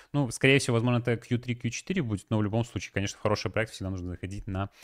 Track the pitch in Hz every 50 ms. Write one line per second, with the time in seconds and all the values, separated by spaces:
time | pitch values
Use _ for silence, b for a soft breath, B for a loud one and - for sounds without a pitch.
0 | B B B 143 139 113 - - - 135 139 139 - - 120 117 117 123 123 117
1 | 120 123 117 - - - 123 120 123 127 120 120 - 117 - - - - 190 190
2 | 135 113 104 92 - - 110 107 107 101 104 117 113 - - 92 - - - 95
3 | 98 101 - - - 104 107 - - 110 - 104 113 - - - 95 92 95 92
4 | 90 90 87 - - 92 98 104 - 101 95 95 98 - B B